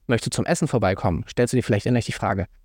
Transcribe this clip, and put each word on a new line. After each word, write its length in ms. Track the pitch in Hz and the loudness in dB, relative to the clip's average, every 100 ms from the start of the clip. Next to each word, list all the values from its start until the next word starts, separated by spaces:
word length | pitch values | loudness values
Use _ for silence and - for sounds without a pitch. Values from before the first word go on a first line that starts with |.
| - | -2
„Möchtest 260 | - - | 0 0
du 40 | - | -2
zum 80 | - | -2
Essen 220 | 170 165 | 0 0
vorbeikommen?“, 580 | 127 98 95 101 85 - | 2 2 2 0 -2 -4
stellst 260 | - 123 | -2 0
du 40 | 127 | 2
dir 60 | |
vielleicht 220 | - 104 - | 2 0 2
innerlich 200 | 123 - | 0 -2
die 60 | |
Frage, 360 | - 107 98 92 - | -4 -2 -2 -4 -8